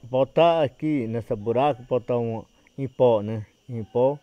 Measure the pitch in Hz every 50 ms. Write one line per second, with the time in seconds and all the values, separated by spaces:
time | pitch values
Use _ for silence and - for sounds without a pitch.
0 | - 117 123 127 135 131 _ 175 160 170 165 165 156 123 - _ - 156 151 143
1 | 117 110 113 117 110 - 127 107 104 113 117 120 135 147 147 120 123 127 131 123
2 | 117 - 123 120 117 117 110 110 - _ _ _ _ _ _ - 139 127 _ -
3 | 127 123 117 107 101 104 110 110 104 - _ _ _ - 123 117 110 - _ 123
4 | 123 135 143 147